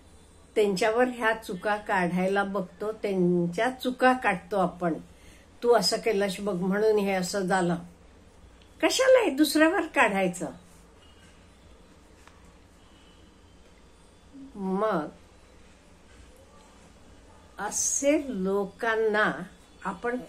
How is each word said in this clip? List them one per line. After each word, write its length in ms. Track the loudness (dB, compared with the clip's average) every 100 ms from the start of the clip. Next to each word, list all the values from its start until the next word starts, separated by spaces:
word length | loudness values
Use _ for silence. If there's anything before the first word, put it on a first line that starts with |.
| -20 -20 -20 -20 -6 0
त्यांच्यावर 520 | 0 2 0 2 0
ह्या 260 | 0 -2
चुका 420 | -2 -6 -8 -4 -4
काढायला 680 | -2 -2 0 0 0 0
बघतो, 480 | -2 -4 -8 -8 -8
त्यांच्या 800 | -6 -4 0 2 2 0 0 -2
चुका 440 | -2 -6 2 2
काढतो 420 | 2 0 -4 -4 -2
आपण. 380 | -2 -2 -4 -4 -8 -20 -20 -20 -20 -4
"तू 100 | 4
असं 240 | 4 4 0
केलंस 420 | 0 0 -2 -2
बघ 220 | -6 -2
म्हणून 360 | -2 2 2 2
हे 140 | 2
असं 280 | -2 -2 -2
झालं." 360 | 0 0 0 -2 -6 -20 -20 -20 -20 -20 -20 -20 -20 -2
कशाला 420 | 0 2 6 6
हे 60 | 4
दुसऱ्यावर 520 | 2 2 4 4 2
काढायचं? 680 | -2 0 2 2 -2 -2 -10 -12 -20 -20 -20 -20 -20 -20 -20 -20 -20 -20 -20 -20 -20 -20 -20 -20 -20 -20 -20 -20 -20 -20 -20 -20 -20 -20 -20 -20 -20 -20 -20 -20 -20 -20 -20 -20 -20 -20 -20 -10
मग 520 | -4 -2 0 -2 -4 -12 -20 -20 -20 -20 -20 -20 -20 -20 -20 -20 -20 -20 -20 -20 -20 -20 -20 -20 -20 -20 -20 -20 -20 -12
असे 840 | -8 -4 -2 2 2 2 0 -4
लोकांना 920 | 0 0 -2 -4 -2 0 2 2 2 0 -10 -16 -20 -12 -10
आपण 320 | -6 -6 -6